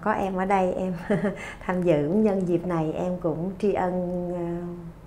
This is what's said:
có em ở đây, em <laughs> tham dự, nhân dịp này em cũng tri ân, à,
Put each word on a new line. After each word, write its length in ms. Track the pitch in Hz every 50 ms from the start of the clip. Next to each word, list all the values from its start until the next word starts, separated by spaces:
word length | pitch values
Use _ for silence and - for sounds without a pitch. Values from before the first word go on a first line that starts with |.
có 100 | - 208
em 240 | 214 - 202 190 190
ở 100 | 180 190
đây, 280 | 190 202 190 185 180 -
em 200 | - 185 185 180 165 - -
<laughs> 100 | 208 175 208 202 190 - - - - - -
tham 180 | - 180 180 175
dự, 240 | 175 156 147 143 147
nhân 400 | 180 214 220 214 190 196 185 170
dịp 200 | 175 170 170 180
này 260 | 175 165 156 156 151
em 240 | - 175 180 180 180
cũng 300 | - 170 156 165 170 190 190 -
tri 140 | 214 202 -
ân, 200 | - 185 180 180 180 180 175 180 180 175 175 180
à, 100 | 175 170 170 170 175 175 175 175 175 170 170 - - -